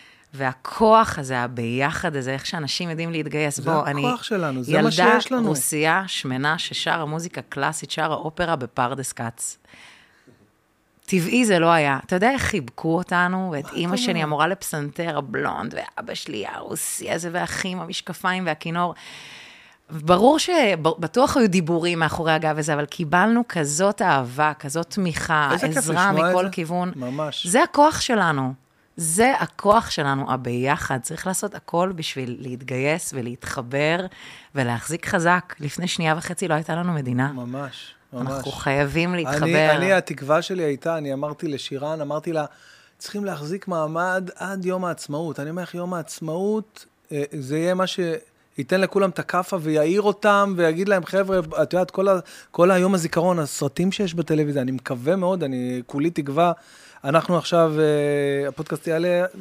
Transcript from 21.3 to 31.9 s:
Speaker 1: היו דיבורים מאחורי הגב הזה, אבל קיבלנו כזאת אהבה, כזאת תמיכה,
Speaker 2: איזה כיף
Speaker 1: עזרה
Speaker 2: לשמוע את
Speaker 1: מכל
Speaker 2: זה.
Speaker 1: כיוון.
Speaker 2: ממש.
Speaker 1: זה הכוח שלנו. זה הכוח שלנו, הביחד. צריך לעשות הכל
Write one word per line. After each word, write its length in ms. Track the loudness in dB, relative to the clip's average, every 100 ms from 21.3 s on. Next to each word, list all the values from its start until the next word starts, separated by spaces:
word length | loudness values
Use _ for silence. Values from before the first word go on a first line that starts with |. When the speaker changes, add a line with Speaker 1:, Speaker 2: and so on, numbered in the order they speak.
| 4
Speaker 1:
היו 120 | 4
דיבורים 500 | 4 2 0 0 0
מאחורי 340 | 0 0 2
הגב 260 | 2 2 0
הזה, 160 | 0
אבל 100 | 0 -2
קיבלנו 560 | -4 2 4 4 4 0
כזאת 540 | -2 -2 2 2 2
אהבה, 500 | 2 2 0 0 0 0
כזאת 280 | -4 -4 -4
תמיכה, 580 | -2 -2 -2 0 2 2
Speaker 2:
איזה 160 | 2 0
כיף 80 | 0
Speaker 1:
עזרה 340 | 0 2 4
Speaker 2:
לשמוע 160 | 4 4
את 60 |
Speaker 1:
מכל 100 | 2
Speaker 2:
זה. 60 | 0
Speaker 1:
כיוון. 420 | -2 -4 -2 -4 -6
Speaker 2:
ממש. 500 | -6 -4 -6 -6 0
Speaker 1:
זה 160 | 2
הכוח 380 | 4 6 4 4
שלנו. 520 | 0 2 2 2 0 -4 _ _ _ -6
זה 380 | -2 4 4 4
הכוח 500 | -2 0 4 4 4
שלנו, 420 | -2 0 0 0
הביחד. 680 | -2 -2 -2 0 0 0 -4
צריך 240 | -4 -6 -4
לעשות 280 | -4 -6
הכל 380 | -8 -4 0 0